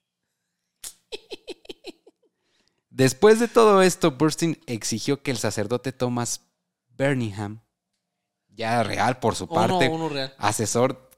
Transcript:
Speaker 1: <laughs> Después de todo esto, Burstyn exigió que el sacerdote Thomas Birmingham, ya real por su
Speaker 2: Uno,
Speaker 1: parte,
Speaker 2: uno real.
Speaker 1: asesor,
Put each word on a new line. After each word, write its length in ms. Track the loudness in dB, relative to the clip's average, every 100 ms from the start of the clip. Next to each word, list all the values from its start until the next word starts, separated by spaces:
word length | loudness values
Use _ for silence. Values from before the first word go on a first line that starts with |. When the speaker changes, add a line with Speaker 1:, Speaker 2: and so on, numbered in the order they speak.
| _ _ _ _ _ _ _ _
Speaker 1:
<laughs> 540 | -20 -20 _ -18 -16 -18 -18 -18 -18 -20 -20 -20 _ _ _ _ _ _ _ _ _
Después 500 | 0 0 4 6 6
de 80 | 4
todo 340 | 4 6 6
esto, 300 | 4 4 0
Burstyn 480 | 2 0 0 -4 -4 -8
exigió 560 | -8 -6 -6 -4 -4
que 100 | -4
el 60 | -4
sacerdote 540 | -4 -4 -4 -4 -6
Thomas 500 | -6 -4 -4 -6 -8 _ _ _ _ _ -4
Birmingham, 640 | -2 -2 -4 -8 -10 -12 _ _ _ _ _ _ _ _ _
ya 320 | -8 -2 -2
real 360 | -2 0 -2 0
por 160 | -2 -2
su 80 | -4
Speaker 2:
Uno, 80 |
Speaker 1:
parte, 360 | 0 0 2 0
Speaker 2:
uno 200 | 0 -4
real. 240 | -6 -10 -4
Speaker 1:
asesor, 720 | -2 -2 -2 0 0 -2 -14